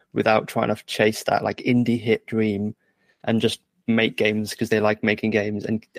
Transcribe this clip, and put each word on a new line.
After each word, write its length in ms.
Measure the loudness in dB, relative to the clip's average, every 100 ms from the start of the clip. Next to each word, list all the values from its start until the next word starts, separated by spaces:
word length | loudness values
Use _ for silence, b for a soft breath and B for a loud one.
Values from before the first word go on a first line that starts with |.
| _
without 360 | -2 2 2 0
trying 200 | -2 -2
to 100 | -2
chase 400 | -6 0 2 2
that, 180 | -2 0
like, 160 | -2 -4
indie 400 | 0 2 2 0
hit 260 | 0 -2 0
dream 480 | -2 0 -2 -4 -8 _ _ _ _
and 160 | -2 0
just 200 | 0 -2 _ _ -2
make 280 | 0 0 2
games 380 | 0 0 -4
'cause 140 | -6 -2
they 120 | 2
like 220 | 2 0
making 280 | 0 0 0
games 340 | 0 -2 -4
and, 200 | -4 -6 -6